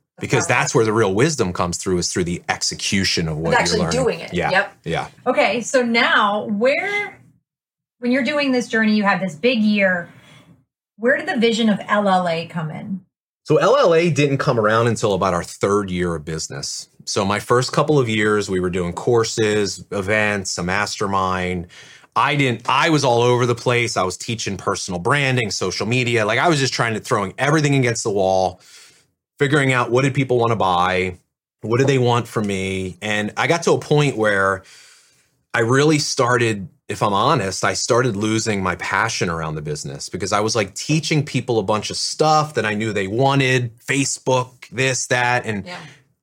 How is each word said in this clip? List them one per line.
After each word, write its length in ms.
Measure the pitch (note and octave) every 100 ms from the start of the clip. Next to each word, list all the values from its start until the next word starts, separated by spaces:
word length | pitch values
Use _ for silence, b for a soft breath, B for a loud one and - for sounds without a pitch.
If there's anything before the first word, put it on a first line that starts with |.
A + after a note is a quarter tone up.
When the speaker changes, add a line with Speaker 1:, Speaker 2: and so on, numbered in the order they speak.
| _ -
Speaker 1:
Because 280 | - B2+ -
Speaker 2:
powerful. 80 | B2+
Speaker 1:
that's 180 | C3+ C3+
where 100 | A2
the 80 |
real 200 | G#2+ G#2
wisdom 400 | G2 D3+ D3+ F#2+
comes 240 | F2 F2+ E2+
through, 220 | G2 F2+
is 120 | E2+
through 120 | G2+
the 180 | F2 F2 -
execution 760 | F#2 - E2+ - G2+ F#2 - D#2+
of 100 | D#2
what 120 | E2
Speaker 2:
Of 20 |
Speaker 1:
you're 60 | -
Speaker 2:
actually 180 | F3 -
Speaker 1:
learning. 200 | - B3
Speaker 2:
doing 180 | A#3+ E3
it. 120 | -
Speaker 1:
Yeah. 160 | F3 E3
Speaker 2:
Yep. 280 | F#3 - - -
Speaker 1:
Yeah. 220 | D#2 C2 - -
Speaker 2:
Okay, 340 | C#4 A#3 A3+
so 220 | - C4
now 600 | A#3+ A#3 D4 C#4+ G#3 G#3 A3+
where, 760 | G3+ B3 D#4 F#4+ G4+ G#4 - _ _ _ _ _ _ _ _
when 120 | A#3+
you're 120 | B3+
doing 280 | B3+ D4 C#4+
this 160 | B3+ -
journey, 280 | A3+ A3 G#3+
you 80 |
have 160 | G3 F#3
this 160 | F#3 D3+
big 240 | A#3+ A#3+
year, 500 | G#3+ G#3 F#3+ F3+ E3+ B B B B B _ _ _ -
where 200 | A#3 D4+
did 100 | D#4+
the 100 | C#4
vision 300 | A#3 A3 A3+
of 100 | G3 -
L 200 | G#3 G3+
L 200 | F#3 F3+
A 200 | E3 D#3+
come 240 | E3+ D#3+
in? 300 | C#3+ - F#3+ - _ _ _
Speaker 1:
So 140 | - C#3+
L 180 | F3 C4+
L 160 | A3+
A 160 | E3 F3
didn't 300 | C3+ D3 C3+
come 200 | - A#2+
around 280 | G#2 A2+ A#2
until 260 | A2 A2
about 220 | F#2+ F#2+ F2
our 80 |
third 480 | E2 - G#2 G2+ G2
year 240 | F2+ F2+ E2
of 100 | D2+
business. 640 | D#2+ - C#2 D2 - - _ -
So 180 | A2 G2
my 140 | G2+
first 340 | - B2 C3
couple 260 | - D3+ D3
of 100 | A#2+
years, 400 | A2 G#2+ G#2+ G2
we 100 | F#2+
were 120 | F2+
doing 220 | F#2 F2
courses, 920 | E2+ - A#2 A2 - G#2+ G#2 G2 - -
events, 680 | G2+ F#2+ G#2+ G#2 G#2 F2+ -
a 60 |
mastermind. 1040 | F2 G2 G2+ - G2+ G2 F#2+ F#2 F2+ F2+ F2 B B B B -
I 200 | C3 D3
didn't, 340 | C3+ A#2 -
I 220 | C3 E3
was 120 | D#3
all 200 | C3 A#2
over 240 | A#2+ B2 B2
the 80 | A#2
place. 420 | C3 A#2+ A2+ A2+
I 60 |
was 140 | F#2 -
teaching 380 | - A#2 - F#2+
personal 440 | - F#2+ - F2+
branding, 500 | G2+ C#3+ C3+ B2+ G#2+
social 380 | - F#2+ - G#2+
media. 380 | B2+ A#2+ A#2 G#2
Like, 100 | A#2
I 100 | E3
was 120 | D3+
just 120 | C3
trying 220 | - A#2
to, 60 | G#2+
throwing 340 | - A2 F#2+ -
everything 340 | C3+ D#3+ D3
against 300 | C#3 B2 A#2
the 80 | A#2
wall, 500 | G2+ F#2+ F#2+ F#2 F2 B B B B B _ _ -
figuring 340 | C#3+ D3 C3+
out 160 | B2+ A#2
what 140 | A#2+
did 100 | C3+
people 240 | B2+ B2+ B2
wanna 180 | A#2 A2
buy, 600 | F#2+ F2 F2+ F#2 F#2 F2 _ _ _ _
what 180 | A2 A#2
did 80 | C3+
they 100 | C3+
want 300 | A#2+ A#2+ A2
from 180 | A#2+ G#2
me. 520 | G2 F#2+ F#2+ F#2 E2+
And 320 | G#2+ G#2 G#2 -
I 120 | B2+
got 160 | E3
to 80 | F3
a 80 | C#3
point 360 | - D3 C#3+ A2
where 480 | G#2+ G2 G2 F#2+ b b b b b b b b _
I 80 | A#2
really 380 | A2+ C3 D3+ D3+
started, 680 | - - A#2+ B2 A#2 G#2 F#2+ _ -
if 140 | G#2
I'm 120 | A2
honest, 500 | G2 A#2+ D#3+ F#2+ F2+ G2+
I 80 |
started 420 | F#2+ - A#2+ B2+ G2+
losing 460 | G#2+ A2 A2 G2+
my 140 | F#2 F2
passion 540 | - G2 A2+ - G2
around 260 | E2 D#2+ D#2
the 60 |
business 460 | D2+ D2 C#2+ C#2 -
because 220 | F2+ F#2
I 80 | G#2
was, 160 | G#2+ A#2
like, 200 | G2 -
teaching 500 | - D#3 D3+ D#3 D3
people 320 | C#3 A2 A2+
a 60 |
bunch 260 | G2 G#2+ -
of 80 | G2+
stuff 560 | - - D#3 D#3 D3+
that 120 | A#2+ G#2+
I 100 | G#2
knew 180 | A2
they 140 | G2+ F#2+
wanted, 680 | A2+ C3+ C#3 C3 B2+ B2 -
Facebook, 880 | - C3+ C3 - - B2+ B2 - -
this, 380 | A2+ C3 B2+ -
that, 380 | B2 B2 B2 G#2+
and 200 | G#2 F2+
Speaker 2:
Yeah. 140 | F2 B B _ _